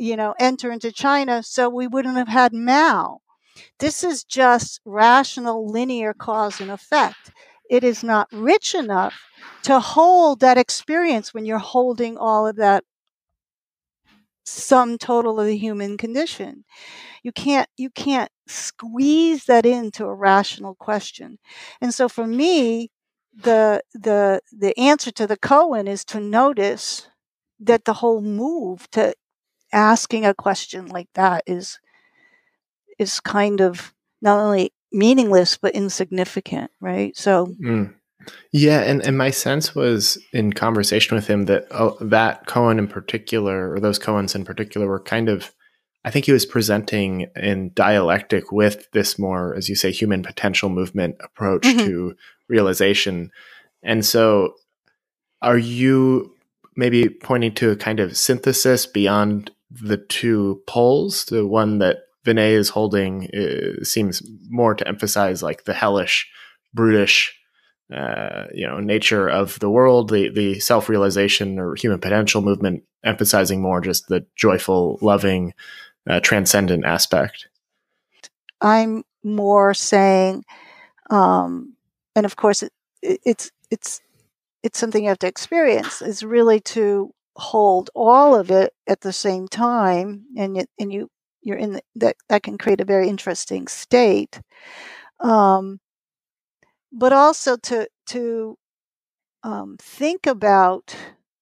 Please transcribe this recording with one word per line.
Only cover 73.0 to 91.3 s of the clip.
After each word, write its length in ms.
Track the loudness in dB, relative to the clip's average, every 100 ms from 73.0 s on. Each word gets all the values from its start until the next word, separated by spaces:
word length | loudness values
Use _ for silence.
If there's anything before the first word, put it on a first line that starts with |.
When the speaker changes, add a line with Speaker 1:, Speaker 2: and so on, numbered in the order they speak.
| -4
Speaker 2:
emphasizing 560 | -2 0 2 0 -2
more 200 | -2 -2
just 280 | -2 -6 -4
the 160 | -4 -4 -2
joyful, 640 | 0 2 0 0 0 0
loving, 500 | 2 2 2 -2 -4 -10 -20 -20 -20 _ -2
uh, 120 | 0
transcendent 640 | 2 2 2 2 2 0 0
aspect? 640 | -2 0 0 0 -6 -20 _ _ _ _ _ _ _ -20 _ _ _
Speaker 1:
I'm 440 | 2 4 2 -4 -10 _
more 520 | -6 -2 2 4 4 2
saying, 680 | 0 4 6 4 2 -2 -12 -20 -20 -20 _ _ -2
um, 640 | 2 4 2 0 -6 -12 -20 _ _ _ -2
and 80 | -2
of 120 | 0
course, 260 | 0 0
it, 100 | -4 -12 _ _
it, 180 | -6 -2 -2
it's, 260 | -2 -4 _ _
it's, 300 | -10 -8 -16 _ _ _ _ _ _
it's 160 | -10 -6
something 240 | -4 -2
you 80 | 0
have 80 | -2
to 80 | -2
experience, 720 | -6 -4 2 2 2 -2 -8
is 220 | -10 -8
really 380 | -2 2 4 4
to 520 | 0 -2 0 0 -4 -10 _ -18
hold 540 | -4 2 4 2 -2 0
all 400 | 4 6 8 6
of 160 | 4
it 220 | 2 2 -2 -4
at 160 | -4
the 100 | -4
same 340 | -6 -4 -4 -6
time, 800 | -4 0 2 2 0 -2 -10 -14 -8
and 180 | -6 -4
it, 140 | -6 -8
and 100 | -8
you, 200 | -8 -10 _ _